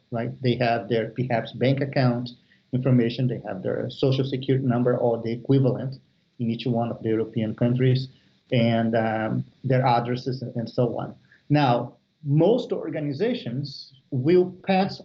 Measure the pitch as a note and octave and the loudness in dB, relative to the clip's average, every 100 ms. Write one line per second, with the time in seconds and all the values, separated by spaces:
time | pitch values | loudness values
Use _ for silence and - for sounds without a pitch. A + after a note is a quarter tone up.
0 | _ A#2 B2+ - B2+ A#2 A#2+ A#2 G#2 A2+ | _ -6 -6 -2 0 2 2 0 0 -2
1 | A2 - B2 A2+ A2+ A2 C3+ C#3 C3+ C#3+ | -2 -4 -2 -2 -4 0 0 2 0 2
2 | C3 A#2+ B2 - _ _ _ B2 B2+ B2 | 2 0 -4 -12 _ _ _ -2 4 4
3 | A#2 A#2+ B2 G#2+ G#2+ G2 A#2 - A2+ - | 4 0 -2 -4 -8 -6 -4 -4 -6 0
4 | C#3 C3+ C3+ C3 - C3 C3+ A#2+ B2 B2 | 2 2 0 -2 0 0 2 2 2 2
5 | A#2+ A2+ A2+ A2+ - C#3 B2+ G#2 B2+ C3 | 2 0 -2 -4 2 4 4 0 -4 -10
6 | _ _ _ - A2+ A2+ C3 A#2 A#2 - | _ _ _ -6 -4 -2 -2 -2 -2 -4
7 | A2+ A2 A2 A#2 G#2+ G#2+ A#2+ B2 C3 C3 | -2 -2 -2 -4 -4 0 0 2 2 2
8 | - - _ _ _ B2+ A#2 A2+ A2+ A2+ | -2 -12 _ _ _ 2 2 2 2 0
9 | A2 A2 A2 B2+ - _ C3 B2+ B2+ A#2+ | 0 0 -2 -4 -6 _ 0 2 4 2
10 | A#2+ B2 C3+ B2+ B2 A#2 A2 - A#2+ A2 | 0 -4 -4 -6 -6 -6 -4 0 0 -2
11 | - - _ _ - D3 C3+ A#2+ B2+ - | -8 -14 _ _ 0 2 4 2 -2 -12
12 | _ _ D3 D3+ E3+ B3+ - F#3+ E3 D#3+ | _ _ 0 2 4 2 0 -6 -6 -6
13 | D3 C#3+ A3+ B3 - B2+ C#3+ - - _ | -6 -2 -2 -2 -6 -6 -8 -12 -20 _
14 | _ C3 C#3 F3+ F3+ - - F#3+ G3 - | _ -2 4 4 2 -2 0 0 0 -4